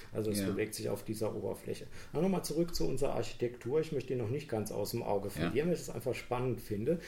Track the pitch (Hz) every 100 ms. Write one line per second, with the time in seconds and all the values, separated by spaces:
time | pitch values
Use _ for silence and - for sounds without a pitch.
0 | - 107 107 101 95 98 107 - 117 104
1 | - 107 104 107 101 95 - 95 - -
2 | - 143 190 180 - 156 170 - 160 -
3 | 143 117 - - 120 - 117 156 156 -
4 | - 127 110 147 - 110 95 - 101 117
5 | 107 101 101 - 87 117 175 160 - -
6 | 131 113 - 123 127 113 - 101 123 180